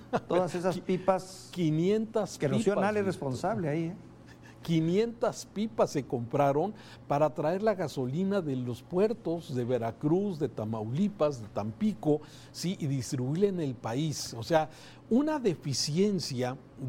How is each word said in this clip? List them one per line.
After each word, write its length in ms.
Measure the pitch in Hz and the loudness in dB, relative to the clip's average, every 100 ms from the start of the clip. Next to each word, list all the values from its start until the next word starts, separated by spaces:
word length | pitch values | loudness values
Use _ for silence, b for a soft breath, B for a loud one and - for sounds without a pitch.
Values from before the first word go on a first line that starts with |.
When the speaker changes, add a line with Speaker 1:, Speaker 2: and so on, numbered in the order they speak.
Speaker 1:
<laughs> 240 | - - - | -4 -4 2
Speaker 2:
todas 260 | 175 180 | 2 2
esas 240 | 175 180 180 | 0 0 0
Speaker 1:
Qui-, 60 | |
Speaker 2:
pipas 640 | - 185 196 185 - - - | 0 0 2 2 -2 -14 -10
Speaker 1:
quinientas 840 | 180 160 156 180 220 220 220 185 - | 0 2 4 2 2 0 -2 -2 -2
Speaker 2:
que 100 | 143 | 0
Rocío 260 | 135 190 | 2 2
Speaker 1:
pipas, 80 | 202 | 4
Speaker 2:
Nale 180 | 196 214 | 2 2
es 60 | 190 | 0
Speaker 1:
Víctor. 160 | - 139 | -2 -4
Speaker 2:
responsable 400 | 127 180 220 160 | -2 -2 0 0
ahí, 140 | 156 165 | 0 -2
¿eh? 100 | 202 - - - B B - | -6 -14 -20 -20 B B -14
Speaker 1:
Quinientas 840 | - 165 160 185 233 226 220 - - | 0 2 4 4 2 0 -2 -2 -8
pipas 460 | 190 226 - 190 | -6 -4 2 2
se 140 | 151 120 | 2 -2
compraron 680 | 131 117 143 139 139 190 - B B - | -2 0 4 4 4 0 -4 B B -2
para 260 | 143 151 | 2 2
traer 300 | 147 151 190 | 2 -2 2
la 120 | 220 190 | 2 0
gasolina 640 | 151 - 123 147 190 202 | -2 -2 -2 0 0 0
de 160 | 151 131 | 0 -2
los 260 | 123 117 | -2 -6
puertos 720 | - 175 214 233 170 170 165 127 | -4 2 2 2 -2 -4 -4 -4
de 80 | |
Veracruz, 760 | 120 127 - - 151 180 202 156 | 0 0 0 -2 2 2 2 -2
de 120 | 139 | -4
Tamaulipas, 920 | - 107 110 110 135 202 202 151 131 | -2 -4 -4 -2 0 0 2 0 0
de 60 | 101 | -6
Tampico, 720 | 107 107 107 214 - 151 147 B B B | -6 -6 -2 -2 0 2 2 B B B
¿sí? 240 | - 165 - | -6 -4 -2
Y 100 | 147 | -2
distribuirla 600 | 135 120 135 127 160 202 | -2 -2 -2 -2 2 2
en 140 | 180 | 2
el 120 | 143 | -4
país. 600 | 113 - 123 160 131 - 117 | -4 -4 -2 -2 -2 -6 -8
O 60 | |
sea, 260 | 113 160 156 B B B - | 2 2 2 B B B 0
una 300 | 233 302 311 | 2 2 0
deficiencia 1160 | 233 156 151 120 - 151 208 185 - 127 123 127 - - | 0 0 -2 -2 0 2 2 2 -2 -2 -2 -4 -12 -10